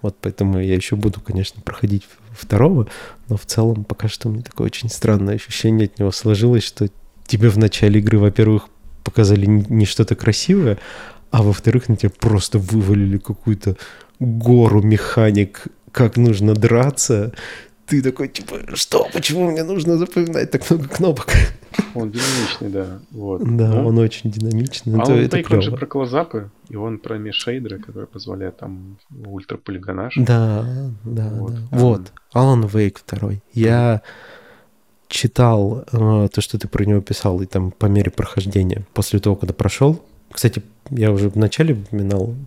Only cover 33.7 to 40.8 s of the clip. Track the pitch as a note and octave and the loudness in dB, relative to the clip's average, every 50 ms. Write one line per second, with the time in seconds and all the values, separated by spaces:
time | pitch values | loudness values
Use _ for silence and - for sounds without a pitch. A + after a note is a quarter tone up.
33.7 | A#2 A#2+ A#2+ A#2+ A2+ A2 _ - - - - - - - - - - _ _ _ | 2 2 2 2 0 -2 _ -10 -20 -20 -20 -20 -20 -20 -20 -20 -20 _ _ _
34.7 | _ _ _ _ _ _ _ _ - - - A2+ - - B2 A#2+ A2+ G#2+ G2+ G2+ | _ _ _ _ _ _ _ _ -8 -2 -2 -2 2 4 4 4 4 4 2 0
35.7 | A2+ B2+ - - - A2+ A2 A2 A2 G#2+ G#2 G2 - - - - - G#2+ - G2+ | -2 -6 -8 -4 -2 0 2 4 4 4 2 2 0 -2 -4 -4 -6 -8 -8 -4
36.7 | - - G2+ G2+ G#2 G#2 G2+ - G2+ - - G#2 F2+ F2+ F#2+ F#2 - F#2+ F#2 F#2 | -2 -2 0 2 2 0 0 -2 -8 -2 -2 -2 -2 -2 -4 -4 -4 -4 -4 -4
37.7 | - _ - G2+ G2+ G2+ G2+ F#2+ - - F2+ - - - F#2+ G2 G2 G2+ F#2 F#2 | -4 _ 0 2 2 2 2 0 -2 -4 -6 -4 -4 -4 -4 0 0 0 0 0
38.7 | G2 G2+ G2 _ _ G#2 G2+ - - G2+ - G#2+ G2 - - F2 E2+ - - G2+ | -2 -4 -8 _ _ -4 -4 0 -2 0 2 0 0 0 -2 -8 -4 -2 -2 -2
39.7 | - - C3+ C#3+ D#3+ E3 - _ - - _ _ - - - A#2 - A2+ - - | 0 2 2 2 2 0 -6 _ -20 -20 _ _ -10 0 0 0 0 -2 -12 -12
40.7 | _ _ | _ _